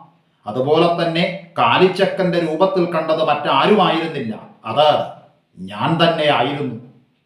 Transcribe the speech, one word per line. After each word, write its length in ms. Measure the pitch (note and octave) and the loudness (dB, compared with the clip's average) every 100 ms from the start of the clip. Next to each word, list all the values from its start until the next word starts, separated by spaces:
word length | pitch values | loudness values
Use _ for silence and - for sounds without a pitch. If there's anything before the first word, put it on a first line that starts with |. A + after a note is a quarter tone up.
| - _ _ _ G#2 | -20 _ _ _ -8
അതുപോലെ 380 | A#2 C3 D#3 F3 | -4 0 2 2
തന്നെ 640 | E3+ E3 E3 F#3+ - - - | 2 -2 -2 -2 -4 -10 -2
കാലിച്ചക്കന്റെ 800 | A#2 C#3 F#3 F#3+ F#3 - F3 E3+ | 2 4 2 2 -2 0 -2 0
രൂപത്തിൽ 460 | D#3+ D#3 - F#3 E3+ | -2 0 0 2 -2
കണ്ടത് 380 | D#3+ D#3 D#3 D3+ | -2 -2 -2 0
മറ്റാരുമായിരുന്നില്ല, 1040 | D3 D#3+ C#3 D#3+ G#3 E3+ E3 E3 C#3+ A2+ G#2+ - - A2 | 0 0 2 4 4 2 0 -4 -6 -8 -10 -14 -16 -4
അത് 220 | C3 D3+ C3+ - - - _ _ F2+ | 2 4 2 -2 -10 -20 _ _ -18
ഞാൻ 320 | F#2+ G#2 C#3+ E3 | -16 -6 -2 2
തന്നെയായിരുന്നു. 760 | E3 D3+ D3+ B2+ C#3 D3 B2+ A2+ - - _ _ | 2 2 0 0 -2 -4 -6 -8 -14 -20 _ _